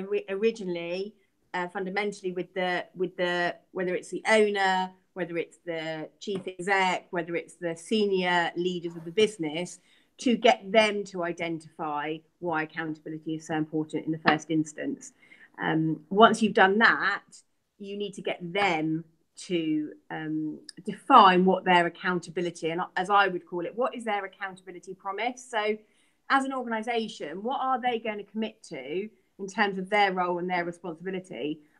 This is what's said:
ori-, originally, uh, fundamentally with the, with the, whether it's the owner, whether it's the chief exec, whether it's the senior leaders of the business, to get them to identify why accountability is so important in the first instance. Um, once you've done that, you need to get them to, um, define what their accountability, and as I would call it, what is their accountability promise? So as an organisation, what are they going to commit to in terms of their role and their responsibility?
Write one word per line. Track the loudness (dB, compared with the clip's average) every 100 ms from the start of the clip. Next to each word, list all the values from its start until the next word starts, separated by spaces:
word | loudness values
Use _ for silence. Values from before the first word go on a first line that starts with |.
| -4
ori-, | -6 -4
originally, | 0 0 0 -6 -6 -4 -6 -6 -12 _ _ _ -6
uh, | -4
fundamentally | -6 -4 -4 -4 -4 -6
with | -6 -6
the, | -2 -2 -2 -4
with | -6 -6 -2
the, | -2 0 -2 -4 _
whether | -6 -2 -4
it's | -6
the | -6 2
owner, | 4 4 2 2 2 -2 -8 _ -8
whether | -6 -4
it's | -6 -8 -8
the | -6 -6 -8 -10 -12
chief | -8 -6 -8
exec, | -6 0 2 2 0 -4
whether | -6 -2 -4
it's | -6 -6
the | -6 -6
senior | -2 2 2 2 2 2 0 -2
leaders | -4 -4 -6 -10
of |
the | -4
business, | 2 2 2 -4 -4 -8 -10 _ _ _ -4
to | 0 4
get | 6 4 4
them | 4 4 2
to | -6 -4
identify | -4 -4 -4 -6 -8 -8 -6 -4 -4 -6 _ -10
why | -4 -2
accountability | -4 -6 -8 -8 -10 -10 -6 -8
is | -4
so | -4
important | -2 -4 -4 -6 -4
in |
the | -2
first | 0 0 0
instance. | -2 -2 -4 -8 -8 -12 _ _ -20 -20 -6
Um, | 0 2 0 -2 0
once | 6 6 6
you've | 2
done | 4 4 6
that, | 4 4 0 -2 _ -20 _ _ _ -18
you | -12 -8
need | -8
to | -6
get | -6 -6
them | -4 0 2 2 0 -2 -4 _ _ -16 -4
to, | -2 0 -2 -4 -10 -10
um, | -8 -4 -4 -4 -8 -16 -14 -10
define | -4 8 10 10 8
what | 6 4 6
their | 6 4
accountability, | -2 -2 -2 -4 -6 -6 -4 -4
and | -4 -4 -4
as | 2
I | 4 4
would | 0 -8
call | -6 -6
it, | -4
what | -4 -4
is | -4
their | -4
accountability | -4 -10 -12 -12 -16 -16 -14
promise? | -12 -8 -4 -4 -6 -6
So | -2 -2 -4 _ _ _ _ 0
as | 0
an | 0
organisation, | -4 -4 -4 -2 -2 -4 -8 -10 -8
what | -6 -4
are | -2 0
they | -2 -2
going | -4 -8
to |
commit | -8 -6 -6 -8 -14
to | -12 -6 -6 -6 _ _ -12
in | -6
terms | 0 0 0
of | 0
their | 2 4
role | 2 0 0
and | -2
their | -2 -4
responsibility? | -6 -10 -10 -8 -8 -8 -8 -6 -8 -12 -4